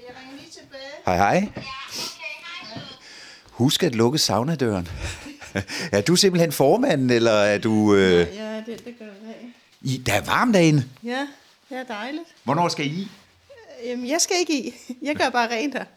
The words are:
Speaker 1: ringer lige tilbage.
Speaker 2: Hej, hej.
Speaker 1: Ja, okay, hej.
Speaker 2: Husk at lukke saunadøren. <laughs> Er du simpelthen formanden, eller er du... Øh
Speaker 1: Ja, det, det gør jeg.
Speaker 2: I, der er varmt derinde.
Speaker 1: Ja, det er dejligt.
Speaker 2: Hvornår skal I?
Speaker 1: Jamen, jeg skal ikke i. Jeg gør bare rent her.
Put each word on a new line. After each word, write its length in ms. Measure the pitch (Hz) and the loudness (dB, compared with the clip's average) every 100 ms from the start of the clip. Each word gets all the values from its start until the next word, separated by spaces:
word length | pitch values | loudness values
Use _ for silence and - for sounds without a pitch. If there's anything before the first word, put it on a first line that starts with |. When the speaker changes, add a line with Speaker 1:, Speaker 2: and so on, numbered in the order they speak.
| 247 | -20
Speaker 1:
ringer 280 | 254 262 285 | -20 -20 -20
lige 120 | 330 349 | -20 -20
tilbage. 180 | - 269 269 - | -20 -16 -16 -8
Speaker 2:
Hej, 120 | - 87 | -2 2
hej. 180 | 101 | 4
Speaker 1:
Ja, 260 | 156 208 - | 2 0 -6
okay, 20 | - - - - - - 311 302 330 339 214 | -12 -12 -12 -10 -10 -10 -14 -14 -16 -16 -14
hej. 80 | 233 - - - - - - - | -14 -16 -18 -20 -20 -20 -20 -16
Speaker 2:
Husk 320 | - 156 - | -2 0 2
at 120 | 175 | 0
lukke 240 | 110 117 156 | 2 2 2
saunadøren. 720 | - 101 131 160 120 98 85 - - - - - - | 0 0 0 0 0 0 -4 -8 -10 -10 -16 -18 -10
<laughs> 380 | 98 - - 175 | -8 -6 -8 -2
Er 80 | 101 | 0
du 160 | 127 175 | 2 4
simpelthen 360 | 196 175 170 | 4 4 0
formanden, 580 | - 139 202 269 151 127 | 2 4 4 2 2 4
eller 200 | 117 117 | 4 4
er 280 | 107 104 104 | 4 4 2
du... 360 | 113 107 107 | 2 2 6
Øh 320 | 101 95 87 85 | 6 8 6 4
Speaker 1:
Ja, 220 | - - 220 | -2 -10 -10
det, 280 | - - | -10 -12
det 100 | 247 240 | -14 -18
gør 60 | |
jeg. 300 | 214 196 220 214 240 - _ _ | -18 -18 -18 -18 -20 -20 _ _
Speaker 2:
I, 200 | - 131 127 | -6 -4 0
der 60 | |
er 80 | 104 | -2
varmt 340 | - 139 240 | 2 2 4
derinde. 300 | 202 165 151 117 - | 6 6 4 0 -8
Speaker 1:
Ja, 220 | 233 262 285 - _ _ - | -8 -6 -6 -10 _ _ -16
det 100 | 254 | -14
er 60 | |
dejligt. 400 | 254 208 240 311 330 _ | -10 -10 -8 -10 -12 _
Speaker 2:
Hvornår 240 | - 147 170 | -4 0 0
skal 180 | - 143 | -2 -6
I? 220 | 165 202 - _ _ _ 523 440 262 | -6 -10 -14 _ _ _ -20 -20 -14
Speaker 1:
Jamen, 240 | 247 247 247 | -10 -8 -4
jeg 120 | 320 | -2
skal 160 | - 359 | 0 0
ikke 180 | 339 294 | 0 -2
i. 160 | 226 - - 254 | -4 -12 -16 -10
Jeg 140 | 294 302 | -6 -2
gør 140 | 294 | 0
bare 200 | 240 226 | 0 -2
rent 240 | 240 294 | -2 -4
her. 100 | 240 170 | -6 -12